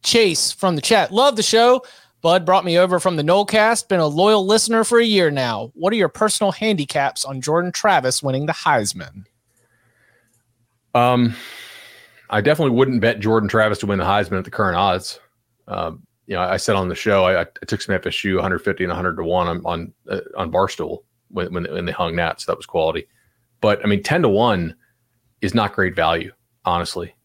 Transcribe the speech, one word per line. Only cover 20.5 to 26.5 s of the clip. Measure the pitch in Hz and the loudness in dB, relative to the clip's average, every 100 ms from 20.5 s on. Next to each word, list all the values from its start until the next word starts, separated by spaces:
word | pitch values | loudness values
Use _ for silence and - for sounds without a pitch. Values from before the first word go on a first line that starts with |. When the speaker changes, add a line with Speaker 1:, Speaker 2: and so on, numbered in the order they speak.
Speaker 2:
Barstool | - 196 - - - _ _ _ | 0 -2 -2 -8 -10 _ _ _
when, | - 87 | -8 -6
when, | 87 87 | -6 -6
when | 90 87 | -6 -8
they | |
hung | - 85 85 | -6 -4 -2
that, | 85 - | -4 -4
so | - | -6
that | 85 | -8
was | - | -4
quality. | 85 80 80 - _ _ _ _ _ | -2 -2 -2 -10 _ _ _ _ _
But, | 107 104 | 0 0
I | 107 | 0
mean, | 101 | -2
ten | - 156 | 0 0
to | 143 | 2
one | 101 120 98 82 - _ _ _ _ _ _ | 2 2 0 -4 -10 _ _ _ _ _ _
is | - | -2
not | 117 101 | 0 -2
great | - 95 90 | 0 -2 0
value, | 80 85 - _ _ | 0 0 -6 _ _